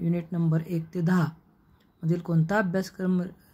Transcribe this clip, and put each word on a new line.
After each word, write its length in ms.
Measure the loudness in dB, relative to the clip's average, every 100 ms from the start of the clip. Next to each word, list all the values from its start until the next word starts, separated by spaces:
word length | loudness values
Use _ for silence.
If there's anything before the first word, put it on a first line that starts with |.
युनिट 240 | 0 -2 -2
नंबर 300 | 0 2 2
एक 320 | 0 -6 -4
ते 80 | -2
दहा 260 | 2 2 2 -4 _ _ _ _ _ _
मधील 160 | -2 -2
कोणता 380 | 0 2 2 2
अभ्यासक्रम 640 | 0 -2 -4 -4 -2 0 -2 -10 _